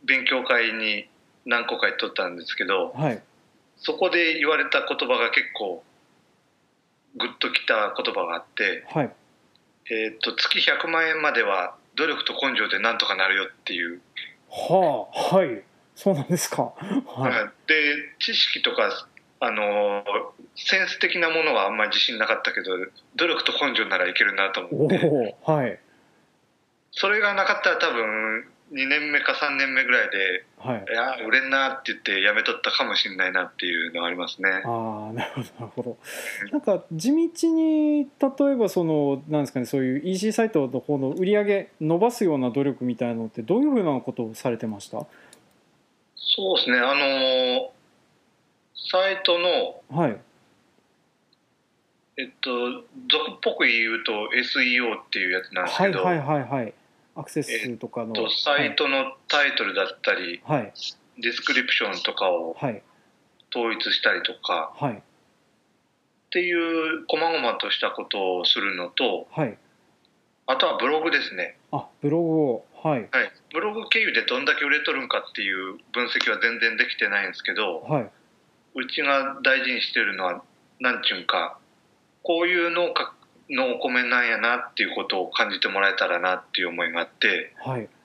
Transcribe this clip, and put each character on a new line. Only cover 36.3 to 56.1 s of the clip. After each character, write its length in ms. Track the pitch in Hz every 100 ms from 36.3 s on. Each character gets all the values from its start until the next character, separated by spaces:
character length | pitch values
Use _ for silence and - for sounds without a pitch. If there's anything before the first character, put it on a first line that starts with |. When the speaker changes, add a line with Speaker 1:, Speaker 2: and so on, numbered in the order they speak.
| -
Speaker 1:
う 20 | 208
ん。 20 |
Speaker 2:
な 60 | 294
ん 40 |
か 220 | 285 185 -
地 200 | 160 190
道 360 | 311 330 339 330
に、 460 | 320 320 311 302 294 277 _
例 340 | 277 269 277
え 20 | 269
ば 100 | 208
そ 160 | 185
の、 400 | 170 156 143 139 147
な 80 | 151
ん 20 |
で 20 | 139
す 60 |
か 60 | 135
ね、 40 | 120
そ 140 | 139
う 60 | 131
い 120 | 131
う 100 | 165
イ 40 | 185
ー 20 |
シ 120 | 214
ー 20 |
サ 100 | 214
イ 60 | 226
ト 160 | 170 135
の 120 | 127
方 160 | - 143
の 140 | 135
売 140 | 160 185
り 120 | 208
上 80 | 208
げ 240 | 196 175 _
伸 180 | 156 170
ば 140 | 226
す 140 | 240 196
よ 100 | 147
う 40 |
な 100 | 127
努 140 | 120
力 200 | 139 123
み 140 | 123 117
た 80 | 120
い 40 |
な 40 | 117
の 100 | 113
っ 20 |
て 120 | -
ど 180 | 110 196
う 40 |
い 40 | 294
う 20 |
ふ 80 | 262
う 40 | 180
な 160 | 131
こ 100 | 123
と 120 | 120 117
を 80 |
さ 160 | 110 131
れ 80 | 113
て 100 | 113
ま 140 | 104
し 80 | -
た？ 160 | 117 139 - - - _ _ _ _ _ _ _ -
Speaker 1:
そ 360 | - - 190 185
う 20 |
で 60 |
す 60 | -
ね。 80 | 123
あ 140 | 123
の、 800 | 139 139 135 131 131 127 127 - - _ _ _ _ _ _ _ _ _ -
サ 360 | - 185 190
イ 120 | 190
ト 160 | - 175
の、 420 | 180 151 127 - - 139
Speaker 2:
は 120 | 156
い。 80 | 101 - _ _ _ _ _ _ _ _ _ _ _ _ _ _ _ _ _ _ -
Speaker 1:
え 60 | 131
っ 40 | -
と、 80 | - 123 123 123 - 135 127
俗 240 | 151 -
っ 80 | -
ぽ 140 | - -
く 100 | 139
言 280 | 117 113 117
う 20 |
と 300 | 117 107 107 123
エ 80 |
ス 200 | 123 143
イ 180 | 127 123
ー 40 | 120
オ 80 | 104
ー 40 |
っ 40 | -
て 100 | 98
い 80 | 92
う 20 |
や 100 | 92
つ 100 | -
な 100 | 92
ん 20 | 90
で 60 |
す 60 | -
け 120 | 190
ど、 140 | 190
Speaker 2:
は 100 | 185